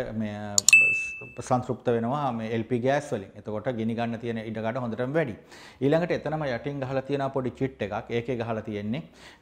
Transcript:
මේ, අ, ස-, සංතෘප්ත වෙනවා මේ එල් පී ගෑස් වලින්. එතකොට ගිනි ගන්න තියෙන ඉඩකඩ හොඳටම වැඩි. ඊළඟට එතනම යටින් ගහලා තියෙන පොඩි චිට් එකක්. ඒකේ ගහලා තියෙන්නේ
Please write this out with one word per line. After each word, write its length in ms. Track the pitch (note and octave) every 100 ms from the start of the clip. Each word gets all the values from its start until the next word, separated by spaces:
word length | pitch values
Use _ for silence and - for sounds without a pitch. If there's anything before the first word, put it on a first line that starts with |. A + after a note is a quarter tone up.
| A#2+
මේ, 220 | A2 G#2+
අ, 200 | G#2 G#2
ස-, 600 | G#2 - - - - - - - -
සංතෘප්ත 460 | - B2 A#2+ A#2 -
වෙනවා 460 | A#2 A#2 D3 C#3
මේ 180 | A#2 A2
එල් 80 | A2+
පී 160 | A2+ B2
ගෑස් 300 | B2+ C#3+ C#3+
වලින්. 200 | A2 F#2+
එතකොට 320 | G#2+ A2 G#2+ C3+ A#2
ගිනි 180 | A2+
ගන්න 240 | A2+ A#2 A2+
තියෙන 200 | A#2+ A2+
ඉඩකඩ 380 | A2 A2 A2 B2+
හොඳටම 340 | A#2+ G#2+ B2+
වැඩි. 220 | D#3 C#3+ F2+ - - - -
ඊළඟට 300 | C3 D#3+ E3+
එතනම 340 | C#3+ D3 D#3
යටින් 360 | C#3+ A#2 C#3+ C#3+
ගහලා 220 | C3 C3+
තියෙන 280 | C3 C#3+ C3+
පොඩි 200 | C3+ B2+
චිට් 320 | - C3+ -
එකක්. 280 | G2+ G#2 -
ඒකේ 260 | A#2 A#2 A#2+
ගහලා 260 | A#2 A2
තියෙන්නේ 400 | A2 G#2 G#2+ C3+ - - - -